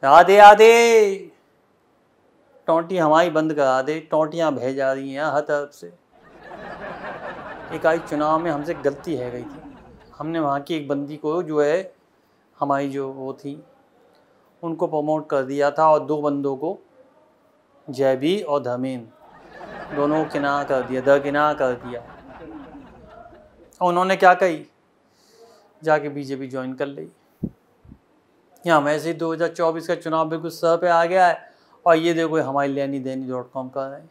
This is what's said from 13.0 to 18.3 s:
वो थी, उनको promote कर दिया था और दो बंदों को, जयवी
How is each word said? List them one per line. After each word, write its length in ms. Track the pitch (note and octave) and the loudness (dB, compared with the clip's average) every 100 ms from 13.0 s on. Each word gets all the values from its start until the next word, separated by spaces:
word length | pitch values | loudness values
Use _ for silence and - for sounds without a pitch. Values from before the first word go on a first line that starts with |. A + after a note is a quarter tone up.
| C3+ | -8
वो 240 | C3+ C3 | -8 -12
थी, 300 | C3 C#3+ D3 - _ _ _ _ _ _ _ _ _ | -10 -14 -16 -20 _ _ _ _ _ _ _ _ _
उनको 240 | E3+ D#3+ E3+ | -10 -4 -4
promote 420 | D#3 D3 D#3 D3+ | -2 -2 -4 -2
कर 140 | D3 | -4
दिया 280 | C3 C#3+ C#3+ | -4 0 -2
था 180 | D3 D#3 | 2 4
और 100 | D3+ | 4
दो 200 | C#3 D3+ | 2 -2
बंदों 340 | D3 C#3+ C#3 C3+ | -2 -2 -4 -6
को, 200 | D3+ G3 _ _ - _ _ _ _ _ _ _ - | -8 -10 _ _ -20 _ _ _ _ _ _ _ -16
जयवी 520 | B2+ C3+ C3 D3 | -2 0 0 -2